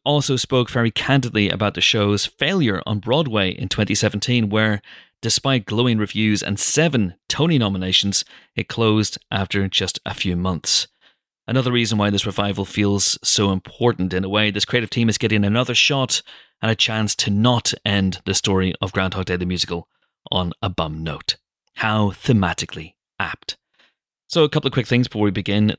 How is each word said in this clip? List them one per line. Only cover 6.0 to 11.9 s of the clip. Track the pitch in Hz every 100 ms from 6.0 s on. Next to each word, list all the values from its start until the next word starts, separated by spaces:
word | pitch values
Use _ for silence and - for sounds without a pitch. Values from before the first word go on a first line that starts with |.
| 101 107 107 101
and | - 101
seven | - 151 165 131 92 - -
Tony | - 165 147
nominations, | 104 95 92 92 101 - - - _ -
it | -
closed | - 113 107 104 - -
after | 101 95 101 95
just | - 92 - -
a |
few | - 92 87
months. | 87 80 - - - _ _ _ _ _ -
Another | 127 123
reason | 123 110